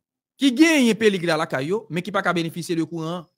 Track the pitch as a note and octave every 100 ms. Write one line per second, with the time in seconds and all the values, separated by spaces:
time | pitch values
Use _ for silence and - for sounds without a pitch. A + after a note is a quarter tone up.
0 | _ _ _ - C#4 A#3+ D#4+ D#4 A#3+ G3+
1 | A3 G3 E3+ D#3 E3 C3+ C#3+ G#3 - D#3+
2 | F#3+ G3 F#3 E3+ E3 E3+ D#3+ E3 D#3 E3
3 | D#3+ F3+ D#3